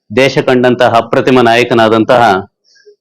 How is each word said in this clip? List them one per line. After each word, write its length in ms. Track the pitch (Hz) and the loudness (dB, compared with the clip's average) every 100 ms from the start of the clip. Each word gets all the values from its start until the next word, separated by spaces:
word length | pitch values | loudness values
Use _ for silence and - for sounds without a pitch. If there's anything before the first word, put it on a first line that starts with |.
| - 107 | -8 -2
ದೇಶ 220 | 135 - | -2 -2
ಕಂಡಂತಹ 560 | - 123 123 123 120 117 | -2 0 0 0 0 0
ಅಪ್ರತಿಮ 440 | 113 135 131 127 | -2 -2 0 0
ನಾಯಕನಾದಂತಹ 1040 | 117 117 117 120 110 113 107 123 117 95 101 _ _ _ _ _ | 2 0 0 0 0 0 0 2 2 0 -6 _ _ _ _ _